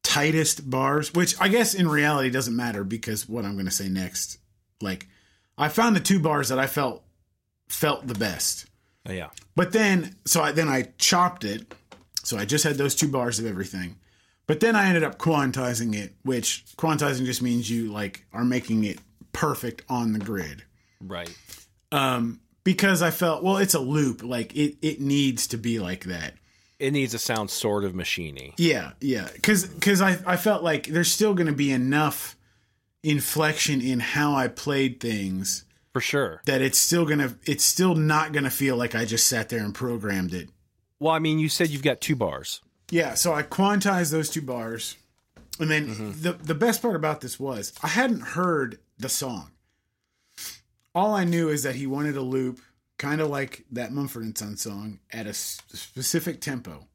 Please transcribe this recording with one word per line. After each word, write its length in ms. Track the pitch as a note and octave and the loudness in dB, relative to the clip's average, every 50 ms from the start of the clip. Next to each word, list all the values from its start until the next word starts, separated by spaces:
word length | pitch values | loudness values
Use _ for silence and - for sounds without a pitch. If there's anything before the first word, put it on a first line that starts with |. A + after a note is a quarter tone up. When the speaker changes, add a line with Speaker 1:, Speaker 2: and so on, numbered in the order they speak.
Speaker 1:
tightest 640 | - - - D3 C#3+ D#3 D#3 D#3+ D#3 D3+ - - C#3+ C3 | 0 2 2 4 4 4 4 4 4 2 0 -2 -4 -2
bars, 440 | B2+ C3 C3 C3+ C#3+ D3+ D3+ - | 0 2 2 2 2 2 0 0
which 260 | - E3+ F3+ E3+ - - | 2 2 2 2 2 2
I 80 | F#3 G3 | 4 4
guess 260 | G3+ A#3+ A3+ A3 - | 6 4 4 2 2
in 120 | F#3+ F3+ D#3+ | 2 2 4
reality 420 | D3 D3 D3 D3 D3+ C#3+ C3 B2+ | 4 4 4 4 4 2 2 2
doesn't 260 | A#2+ C3 B2 A#2+ A2+ | 0 0 0 0 -2
matter 260 | A#2+ B2 A#2+ A2 G2+ | -2 -2 -2 -2 -4
because 460 | G2+ F#2+ A2+ A2+ - A#2 G#2+ G2+ - - | -4 -4 -4 -4 -4 -4 -4 -6 -6 -6
what 160 | A2 A#2+ G#2 | -6 -6 -4
I'm 120 | G2+ G2+ | -4 -4
gonna 140 | G2 F#2+ F#2 | -4 -4 -2
say 180 | - - G2 F#2+ | -2 -2 -2 -2
next, 500 | F#2+ F#2+ F#2 F2+ - - - - - - _ _ _ _ _ _ _ _ | -2 -2 -2 -4 -6 -8 -8 -8 -10 -18 _ _ _ _ _ _ _ _
like, 260 | G#2+ F#2+ F#2+ - - - _ _ _ _ _ _ _ _ _ - | -6 -6 -6 -6 -10 -20 _ _ _ _ _ _ _ _ _ -2
I 100 | D3 D3+ | -2 0
found 260 | - A3+ A3+ A#3+ G#3+ | 2 2 4 4 4
the 60 | F3 | 2
two 180 | - - G3 F#3+ | 4 4 4 4
bars 300 | D3+ D#3+ D3+ C#3+ C3+ A#2 | 4 2 2 2 0 0
that 100 | C3 C3 | 2 0
I 80 | C3+ | 0
felt, 380 | C3 - D3+ C#3 B2 G#2 - _ _ _ _ _ _ _ _ _ _ _ _ _ _ | 0 0 0 -2 -2 -4 -8 _ _ _ _ _ _ _ _ _ _ _ _ _ _
felt 380 | - - - D3+ D3 - - | -4 0 0 0 0 -2 -4
the 80 | B2+ A#2 | -6 -4
best. 520 | G2+ A2+ G2+ E2+ - - - - - - _ _ _ _ _ _ _ _ | -2 -2 -2 -2 -2 -2 -2 -4 -4 -10 _ _ _ _ _ _ _ _
Speaker 2:
Oh, 60 | - | -10
yeah. 160 | F#2 F2+ E2 D2+ - - - _ _ | -10 -10 -10 -12 -16 -20 -20 _ _
Speaker 1:
But 180 | E3 F3+ F3 | 0 0 4
then, 440 | - A3 G#3+ G3+ F#3+ F3+ D#3 - - - _ | 4 4 6 6 4 4 2 -2 -12 -10 _
so 180 | - - E3 | 0 2 2
I, 100 | D3+ D3+ | 2 2
then 160 | C3+ D#3 D#3+ D3 | 2 2 2 2
I 240 | C3+ C3 A#2+ - - - | 2 0 0 -2 -2 0
chopped 460 | - - F#3+ F3 F3+ F3+ F3+ - - | 4 4 6 6 4 4 2 -4 -6
it. 300 | G2+ G2+ A2+ - _ - - _ _ - - _ _ _ - - | -6 -6 -6 -10 _ -20 -20 _ _ -20 -20 _ _ _ -6 -4
So 120 | - B2 | -4 -4
I 80 | G2+ G#2 | -4 -2
just 200 | G#2 C#3 D3+ - | 0 0 2 2
had 120 | D#3 D3 | 2 2
those 180 | C3+ C#3 C#3 - | 2 0 0 2
two 140 | - D#3 C#3+ | 0 0 0
bars 300 | C3+ C3 A#2+ A#2+ A2 G#2 | 0 0 0 0 -2 -2
of 80 | A2+ | -4
everything. 500 | A2+ G2 F2+ G2 F#2 - F#2 F2+ F2 - - _ _ _ _ _ _ _ _ _ | -4 -4 -6 -6 -6 -6 -8 -8 -8 -10 -16 _ _ _ _ _ _ _ _ _
But 140 | - D3+ D3+ | -2 0 2
then 160 | A3 A#3 A3+ | 4 4 6
I 100 | G#3 G3 | 6 6
ended 160 | F#3+ F3+ E3+ D#3 | 6 6 4 4
up 140 | - - - | 0 -2 0
quantizing 760 | - E3+ D#3+ D3 C#3 C3 - C3+ B2+ B2 A#2+ A2 A#2 A2+ G#2+ | 2 4 4 4 4 2 0 0 -2 0 0 0 -2 -2 -2
it, 200 | G#2 G2+ - - _ | -2 -4 -8 -14 _
which 420 | _ C3 B2+ A#2+ A2+ - - - - - - | _ -2 -2 0 0 -2 -4 -4 -8 -18 -6
quantizing 480 | - - D#3+ D#3 D3 D3+ C#3+ C3+ B2+ C3 | -2 0 0 2 2 2 0 0 0 -2
just 160 | B2+ A#2+ A#2 | -2 0 0
means 280 | B2+ B2 A#2+ A#2+ A2 G2 | 0 2 0 0 0 0
you, 200 | A#2 A#2 A2+ G#2+ | -2 -2 -2 -2
like, 320 | G#2 G#2 G#2 F#2+ - - _ _ | -4 -4 -6 -6 -8 -12 _ _
are 120 | - G#2+ A#2+ | -4 0 0
making 400 | B2 B2 B2 A#2 - A2+ A2 G#2+ | 2 2 0 0 0 2 2 2
it 140 | G2+ F2 - - _ _ _ - _ | 0 -2 -8 -14 _ _ _ -18 _
perfect 500 | - - - D3+ C3+ - - A#2+ A#2 - - - | -4 0 0 0 0 -2 -4 -8 -8 -10 -8 -4
on 240 | C3+ B2 A#2 A2+ | -2 0 0 0
the 60 | G#2+ G#2+ | 0 -2
grid. 440 | G2 G#2+ G#2+ F#2+ E2+ D2+ C#2+ - - _ _ _ _ _ _ _ | -2 -4 -4 -4 -6 -6 -10 -16 -18 _ _ _ _ _ _ _
Speaker 2:
Right. 340 | G2 F#2 F#2 F2 F2 E2+ - - _ - - - - _ _ _ _ _ | -14 -10 -10 -10 -10 -10 -14 -18 _ -20 -20 -20 -20 _ _ _ _ _
Speaker 1:
Um, 480 | - C#3+ C3+ C3 B2+ A#2+ A#2 A#2 A2 - _ _ _ _ _ | -2 0 2 2 0 0 -2 -4 -4 -10 _ _ _ _ _
because 380 | F#3 F#3 F#3 G3+ G3 F#3+ D#3 | 0 2 4 4 4 4 4
I 80 | F3 E3 | 2 0
felt, 320 | D#3+ - F3+ E3 D#3 C#3+ | 2 2 0 0 0 2
well, 140 | D#3+ F#3 G3 G3 | 0 0 2 2
it's 160 | G3 G3 - | 2 2 2
a 40 | D#3 | 0
loop. 420 | C3 B2+ D3 D3+ D3 C3 A2 - | 0 2 2 2 2 2 0 -2
Like, 320 | A2 B2 B2 A#2+ A2+ - - | -6 -4 -4 -4 -4 -4 0
it, 220 | D3 D3 D3 D3 _ | 0 0 0 0 _
it 180 | - D#3 D3+ A#2+ | -2 -2 -2 0
needs 460 | C#3 C#3 C#3 C#3+ C#3+ C3+ A#2+ A2+ - - | 0 2 4 4 4 2 2 0 -4 -4
to 80 | - A2+ | -4 -2
be 200 | G#2+ A#2+ A2+ A2+ | -2 -2 0 0
like 240 | F#2+ F2 F#2 - - | -2 -4 -6 -6 -6
that. 300 | F#2 F2+ E2 D#2+ C#2 - - _ _ _ _ _ _ _ _ | -8 -8 -6 -8 -10 -12 -16 _ _ _ _ _ _ _ _
Speaker 2:
It 140 | C#3 C3+ | -2 0
needs 200 | D3 C#3+ C3+ A#2 | 2 0 0 0
to 60 | A#2 A2+ | -2 -4
sound 320 | - - A#2+ A2+ G#2 F#2+ | -2 -2 -2 -2 -2 -4
sort 340 | - - - G#2+ G#2 G2+ G2+ | -4 -2 0 0 2 2 0
of 80 | F#2+ F2+ | -2 -2
machiney. 580 | F#2 E2+ - - - E2+ D#2 C#2 C2+ C2 C#2 - | -4 -4 -4 -4 -4 -6 -8 -10 -12 -14 -12 -2
Speaker 1:
Yeah, 360 | - F3 E3 C#3+ G#2+ E2 C2+ - - | 2 2 2 2 0 -2 -8 -10 -6
yeah. 280 | C3+ C#3 B2+ G#2+ F2 - - - | -2 -2 -2 -2 -4 -8 -6 -2
'Cause, 260 | - G#3 G#3+ F#3 F#3+ F3+ - - | 2 2 2 2 0 -4 -6 0
'cause 200 | - G3+ G3+ F3+ | 2 2 4 4
I, 180 | G3 F#3+ F3+ F3+ F#3 | 4 4 2 0 0
I 100 | F3+ F3+ | -2 -2
felt 260 | F3 - G#3+ G#3 D#3 | 0 2 0 0 2
like 240 | E3 E3+ D#3 C#3+ - | 0 0 0 -2 -2
there's 240 | - D#3 E3+ E3+ - | -2 0 0 2 2
still 240 | - - G#3 G#3+ G3+ | 2 2 2 2 4
gonna 180 | F3 E3+ D#3 | 2 2 2
be 200 | D3 C3+ C#3+ C#3 | 2 2 2 2
enough 640 | C3+ B2+ B2+ C3 C#3+ D3+ D#3 D3 - - - - - _ _ _ _ _ _ _ _ _ _ _ _ _ | 2 2 2 2 2 2 2 2 0 -4 -10 -10 -12 _ _ _ _ _ _ _ _ _ _ _ _ _
inflection 800 | - D#3 D3 C#3+ - - - D#3 D#3 D3+ D3+ D3+ - - D3 C3 | 0 0 0 2 0 -2 0 2 2 2 2 2 0 0 0 0
in 200 | A#2+ C3 C3 A#2+ | 0 0 0 0
how 340 | A#2 - - D3 D3 D3 C#3+ | -2 0 0 2 2 2 2
I 140 | C3+ C3 B2 | 2 0 0
played 520 | - - - D3 C#3+ C#3 C3+ C3 B2 - | -4 -4 -4 -2 0 2 2 0 -2 -4
things 640 | - A#2 A2 G#2 G2 F#2+ F#2 F#2+ F#2+ - - - - _ _ _ _ _ | -4 -2 -2 -2 -2 -2 -4 -4 -4 -4 -4 -6 -8 _ _ _ _ _
Speaker 2:
For 80 | _ C3 | _ -4
sure. 420 | - - - C#3+ C3+ F2+ D#2+ - - | -2 0 0 0 0 -2 -4 -4 -2
Speaker 1:
that 140 | D3 C3+ C3 | 0 0 2
it's 160 | C3 C3+ - - | 2 2 2 2
still 260 | - - E3+ E3+ E3+ | 2 4 2 2 2
gonna, 320 | D3 D#3 D3 C#3+ B2+ - - - | 2 2 0 0 -2 -4 -6 -4
it's 180 | - C#3 - - | -4 -2 2 2
still 300 | - - - F#3 F#3 E3+ | 0 2 4 4 4 4
not 380 | D#3 D#3 D3+ D3+ D#3 D#3 D#3 | 4 4 4 2 2 2 0
gonna 180 | D3 D3 C#3 B2+ | -2 -2 0 0
feel 260 | - - C#3+ C3+ B2+ | 0 0 0 2 2
like 180 | A#2+ A#2+ A#2 A#2+ | 2 0 -2 0
I 100 | A2+ A#2 | -2 -2
just 200 | G#2 A2+ A2+ - | 0 2 2 2
sat 220 | - C3 A2+ A2 - | 2 2 0 -2 -2
there 160 | A#2+ A2+ G#2 | -4 -4 -4
and 100 | G#2 G2+ | -4 -6
programmed 580 | - B2+ B2 A#2+ A2+ G2 G#2 G2 F#2+ F#2 F2 F2 | -4 -4 -4 -4 -4 -2 -2 -2 0 -2 -2 -4
it. 160 | F2+ E2 - _ _ _ _ _ _ _ _ _ _ | -6 -8 -10 _ _ _ _ _ _ _ _ _ _
Speaker 2:
Well, 120 | D3 D#3 D#3+ | 0 2 2
I 40 | D#3 | 2
mean, 180 | D#3+ D#3 D#3 D#3 | 2 2 2 2
you 100 | D#3 D3+ | 2 0
said 200 | - - F3 D#3+ | 2 2 0 0
you've 120 | D3 C#3 | 0 0
got 180 | C3+ D3 B2 - | 0 0 0 2
two 160 | - - D3+ | 0 -2 0
bars. 440 | B2 A2 E2+ C#2 C2+ - - - - _ _ _ _ _ - | 0 0 -2 -2 -6 -8 -10 -10 -12 _ _ _ _ _ -2
Speaker 1:
Yeah, 240 | F3 E3 D#3+ C3 A2 | 0 0 0 2 0
so 180 | - - F3 D#3 | 0 2 2 2
I 80 | D3 D3 | 0 -2
quantized 640 | - - - G3 G3+ G#3 G3+ F#3+ G3+ F#3+ F3+ F3 D3 | -2 0 2 4 4 4 4 2 2 2 2 0 2
those 180 | D3+ D#3+ D3+ - | 0 0 0 0
two 120 | - D#3+ | -4 -6
bars. 540 | D3 B2+ B2 A#2+ A2+ A2+ A#2 A2+ - - - - _ _ _ _ _ _ _ - - _ - - | -4 -4 -6 -4 -4 -6 -6 -6 -8 -10 -12 -14 _ _ _ _ _ _ _ -20 -16 _ -6 -4
And 100 | D#3+ D#3 | 0 2
then 180 | D#3 D3+ D3+ B2 | 2 0 0 -2
Speaker 2:
Mm-hmm. 340 | G#2+ G#2+ G#2+ G#2 G2 D#3 | -6 -8 -8 -8 -8 -2
Speaker 1:
the, 100 | D#3 F3 | -2 -2
the 220 | F3 - - D3+ D#3+ | -2 -2 -4 -4 0
best 260 | D3 A3+ A#3+ A3 - | 2 4 2 2 2
part 140 | - A#3+ G3+ | 0 0 0
about 240 | D#3+ D#3 D#3 D3 - | 2 0 0 -2 -2
this 160 | - A#2+ - - | -6 -12 -8 -6
was 320 | C3+ C#3 B2+ G#2+ F#2+ - - - | -6 -4 -4 -6 -8 -10 -10 -6
I 60 | - D3+ | -4 0
hadn't 320 | - G#3+ C4 B3+ A3+ - | 2 2 2 2 2 0
heard 580 | - - - E3+ F3+ F3+ E3 D3 C3+ A#2 A2 - _ _ _ _ | -2 -6 -2 0 0 2 2 0 -2 -4 -6 -16 _ _ _ _
the 100 | B2+ C3 | -6 -4
song. 420 | - - C#3+ C3 A#2 F#2 C#2+ - _ _ _ _ _ _ _ _ _ _ _ _ _ _ _ _ _ - - - - - _ _ _ _ _ _ _ | -4 -4 -4 -4 -6 -8 -12 -14 _ _ _ _ _ _ _ _ _ _ _ _ _ _ _ _ _ -16 -14 -14 -16 -18 _ _ _ _ _ _ _
All 200 | F3 G3 G#3+ G#3+ | 0 2 2 2
I 100 | G3 F3+ | 2 2
knew 240 | E3+ E3+ E3+ E3 D#3 | 2 2 2 2 2
is 140 | D3+ C#3+ B2+ | 0 0 -2
that 120 | C#3 B2+ | -4 -4
he 100 | C3 C#3 | -4 -4
wanted 300 | C3+ C3+ C#3+ D3 D3+ C#3 | -4 -2 -2 -2 -2 -2
a 40 | C#3 | -2
loop, 380 | C3 B2+ C3 C3+ C3 B2+ B2 - _ _ _ _ _ _ _ - | -2 -2 0 0 0 -2 -4 -8 _ _ _ _ _ _ _ -8
kinda 260 | - C#3+ D3+ D#3 D#3 | -4 -4 -2 0 0
like 380 | D3 C#3+ C#3 C#3 B2 - - - _ | -2 -2 -4 -4 -6 -8 -18 -16 _
that 220 | A#2 A#2+ A#2+ G#2+ | -8 -8 -8 -6
Mumford 320 | B2+ C#3+ C#3+ C3 - A#2 A2 | -4 -4 -4 -4 -6 -8 -8
and 120 | A2 A2 | -8 -8
Sons 260 | - G#2+ G#2 G#2+ G#2 | -8 -8 -8 -8 -8
song, 360 | - A#2 G2+ G2+ G#2+ A2 G2+ - _ _ | -8 -8 -8 -10 -10 -12 -14 -14 _ _
at 140 | - A2 A2 | -12 -10 -10
a 40 | G#2 | -8
s-, 300 | G2+ - - - - - - _ | -8 -8 -8 -8 -10 -12 -16 _
specific 680 | - - - - _ C3 B2 - - E3 - F3+ D#3 - | -16 -16 -16 -14 _ -6 -4 -2 -2 -2 -2 -4 -8 -6
tempo. 480 | - D3+ C3+ A#2+ - F2+ D#2 C#2+ - _ | -8 -8 -8 -8 -10 -12 -16 -16 -20 _